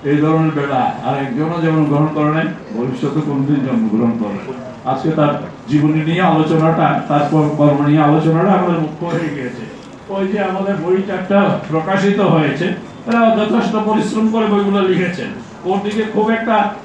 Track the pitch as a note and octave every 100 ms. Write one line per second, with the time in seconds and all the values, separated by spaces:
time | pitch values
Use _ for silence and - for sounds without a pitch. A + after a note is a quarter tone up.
0 | C#3+ D3 D#3 D#3+ D#3 C#3+ C#3 C3 - -
1 | B2 C#3 C3 A#2+ D#3 E3+ D#3+ D#3 C#3+ D3
2 | D#3 D3+ D3+ D#3+ F3 F3 - A2 C3 B2+
3 | D3 D3+ D3+ C3+ C#3 C#3 B2+ A#2 A2 G#2+
4 | A#2 G#2+ G#2 G2 G2 F2 - - B2+ C3+
5 | D#3+ D#3 D3 - - - - D3 D3+ D#3
6 | D#3 F3 F3+ D#3 D#3 D#3+ D#3+ D#3+ D3+ -
7 | - D3 C#3+ D#3 D3 D3+ D3 C#3+ D3 D#3
8 | D3 D#3 E3 D#3+ G3 F#3+ F3+ E3 D3+ -
9 | E3+ D#3+ D#3 C#3 B2 - A2 - - -
10 | - G3 F#3+ G#3 F#3+ F#3 G3 D#3+ E3+ F#3+
11 | G3 F3+ - G3+ F#3+ - - D#3+ E3+ G3
12 | G3+ G#3+ F#3 D#3+ D3 C3+ F#3+ - - -
13 | A#3 A#3 A3+ G#3+ G#3+ A3+ G3 G#3+ G#3 A3
14 | A3 G#3+ A3 A3+ G#3 G3+ G3 G3+ F#3 F#3
15 | F3 - A2 - - - F3+ G3 G#3 G#3+
16 | G#3+ G#3 A3 A3+ A#3 G#3+ G3 -